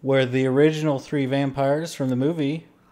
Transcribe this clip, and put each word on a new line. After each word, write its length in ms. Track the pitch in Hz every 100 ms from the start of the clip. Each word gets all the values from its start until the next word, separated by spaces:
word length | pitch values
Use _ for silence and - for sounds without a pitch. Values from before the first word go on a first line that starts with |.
where 240 | 135 135 127
the 200 | 131 131
original 520 | 131 151 156 156 135
three 280 | - 147 135
vampires 680 | 139 139 135 135 147 165
from 140 | - 131
the 80 | 127
movie 500 | 139 170 143 160 - _ _